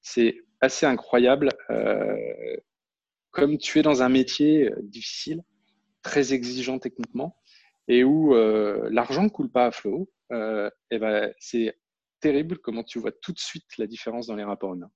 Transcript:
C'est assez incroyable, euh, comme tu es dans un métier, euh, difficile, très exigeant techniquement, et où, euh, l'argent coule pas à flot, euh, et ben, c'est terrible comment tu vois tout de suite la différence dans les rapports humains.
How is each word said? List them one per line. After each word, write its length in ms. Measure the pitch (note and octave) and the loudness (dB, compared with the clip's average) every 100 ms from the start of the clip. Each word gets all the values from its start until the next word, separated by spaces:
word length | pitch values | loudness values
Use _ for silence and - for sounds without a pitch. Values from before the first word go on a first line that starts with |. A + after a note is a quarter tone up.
C'est 360 | - - A2+ - _ _ | -6 0 0 0 _ _
assez 240 | C3 - D3+ | -2 2 0
incroyable, 640 | B2 - B2 B2 C#3 C#3 - - | 0 0 4 4 4 2 -2 -6
euh, 840 | A2+ G#2+ G#2 G#1 - A1+ A1 A#1+ - _ _ _ _ _ _ _ | -2 0 -2 -2 -6 -8 -10 -10 -12 _ _ _ _ _ _ _
comme 260 | - C#3+ D3+ | 0 0 0
tu 220 | - D#3 | 0 2
es 20 | |
dans 200 | D3+ C3+ | 4 4
un 60 | B2+ | 4
métier, 640 | C3 B2+ - D3+ D#3 B2 | 4 2 2 4 4 4
euh, 40 | - | 0
difficile, 600 | G#2 A2+ - - - E3 - _ _ _ _ _ | -10 -14 -14 -12 -10 -10 -12 _ _ _ _ _
très 280 | - D3 B2+ | -4 0 0
exigeant 460 | C3+ A#2+ B2+ B2 C3 | 0 -2 -6 -6 -6
techniquement, 560 | - - A#2 A#2+ D#3+ - _ _ _ _ - | -8 -10 -10 -8 -10 -12 _ _ _ _ 2
et 160 | A#2+ C3 | 4 6
où, 280 | D#3 D#3 | 4 6
euh, 540 | A#2+ A2 G#2+ G#2 G#2 A2+ | 6 6 2 0 -2 -2
l'argent 360 | A2+ B2 C#3 G#3 | -2 -2 0 0
coule 240 | - C3 | 0 -2
pas 140 | B2+ A#2+ | 2 2
à 60 | |
flot, 380 | - G#2 G2 F#3+ _ _ | 0 -6 -6 -8 _ _
euh, 380 | A#2+ G#2+ G#2+ G#2 _ _ | -6 -4 -4 -6 _ _
et 80 | A#2 | -4
ben, 340 | A2 G#2 G#2+ - | 0 0 -2 -8
c'est 360 | - A#2+ A2+ - _ _ _ _ | -6 -2 -2 -6 _ _ _ _
terrible 380 | D3+ C#3 D#3+ F3 | 0 0 -2 -8
comment 240 | - A2+ | -8 -8
tu 160 | A2+ A#2+ | -8 -8
vois 120 | A2+ | -8
tout 220 | - - | -10 -12
de 60 | F3 | -10
suite 380 | - E3 _ - | -10 -12 _ -10
la 100 | A2 | -10
différence 400 | A2+ - A#2 A#2 | -8 -10 -10 -8
dans 80 | G#2+ | -8
les 80 | |
rapports 300 | G#2 G2 F#2+ | -8 -6 -8
humains. 180 | F2+ F2+ | -10 -14